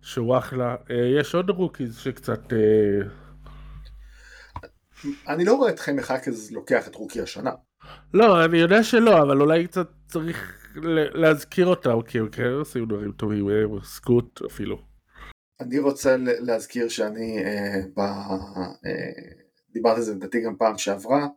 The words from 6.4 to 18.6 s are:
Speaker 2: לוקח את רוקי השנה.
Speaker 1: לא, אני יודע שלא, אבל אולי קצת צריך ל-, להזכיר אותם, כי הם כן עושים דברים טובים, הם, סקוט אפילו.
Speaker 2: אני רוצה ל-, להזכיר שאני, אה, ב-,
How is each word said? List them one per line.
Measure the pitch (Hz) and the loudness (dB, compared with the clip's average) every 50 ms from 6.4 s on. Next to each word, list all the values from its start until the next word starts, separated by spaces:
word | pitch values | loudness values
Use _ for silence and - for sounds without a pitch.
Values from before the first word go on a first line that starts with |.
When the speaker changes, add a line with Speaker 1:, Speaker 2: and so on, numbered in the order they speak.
| 107 - 113 | -10 -14 -14
Speaker 2:
לוקח | 110 - - 127 117 - - | -14 -4 -2 -2 -2 -2 -6
את | - | -14
רוקי | - 110 - - 117 | -16 -16 -12 -8 -10
השנה. | - - - - - - - - _ _ _ _ _ - - - - _ - | -8 -8 -10 -8 -8 -8 -8 -8 _ _ _ _ _ -20 -20 -20 -20 _ 2
Speaker 1:
לא, | 185 226 226 190 170 160 | 4 6 6 8 6 6
אני | 165 170 165 | 4 4 4
יודע | 165 170 190 220 226 | 6 6 6 4 4
שלא, | 220 - 233 233 226 202 165 147 | 4 4 4 6 8 8 6 6
אבל | 139 139 139 | 6 4 4
אולי | 143 151 160 170 170 | 4 4 4 2 2
קצת | 175 - 190 175 - _ _ _ | 0 -4 -4 -4 -4 _ _ _
צריך | _ - 170 160 165 165 123 98 - - - - - - | _ -8 -8 -6 -6 -8 -8 -10 -14 -16 -20 -20 -20 -16
ל-, | - 156 165 165 160 151 139 - 143 | -10 -4 0 0 2 0 0 0 4
להזכיר | 165 160 156 147 - _ - - 180 | 4 4 4 4 -2 _ 0 2 4
אותם, | 180 180 175 - 127 117 113 113 | 4 4 2 2 0 0 0 -2
כי | - - 120 | -2 -4 -4
הם | 110 107 | -4 -4
כן | - - 123 123 | -4 -4 -2 -2
עושים | 127 143 151 147 - 127 117 | -2 -2 -6 -6 -6 -6 -4
דברים | 113 107 104 104 104 101 | -4 -4 -4 -4 -8 -8
טובים, | - - 107 107 101 101 101 | -6 -4 -2 -2 0 0 0
הם, | 104 107 107 104 104 101 101 | 2 2 0 0 -2 -8 -12
סקוט | - - - - - 123 120 117 - _ - - | -14 -18 -14 0 2 2 2 2 0 _ -12 -12
אפילו. | - - - 104 101 101 98 - - _ _ _ _ _ - - - - _ _ _ _ _ | -12 -10 -8 -8 -8 -8 -10 -12 -20 _ _ _ _ _ -20 -20 -20 -20 _ _ _ _ _
Speaker 2:
אני | 131 123 123 143 | -12 -4 -4 0
רוצה | 143 143 143 - - 135 131 | 0 0 0 0 2 2 2
ל-, | 127 127 123 120 117 120 | 2 2 -2 -2 -2 -2
להזכיר | 117 117 110 110 - - 123 117 117 | -4 -4 -4 -4 -8 -6 -4 -4 -4
שאני, | - - 107 107 107 113 113 113 110 104 92 | -4 -4 -6 -6 -4 -8 -8 -6 -6 -6 -4
אה, | 98 104 104 101 101 98 98 95 95 - | -4 -4 -4 -6 -4 -4 -6 -6 -6 -4
ב-, | 101 101 101 98 98 101 101 95 95 95 - - 92 | -4 -4 -4 -4 -8 -8 -8 -8 -8 -8 -10 -10 -10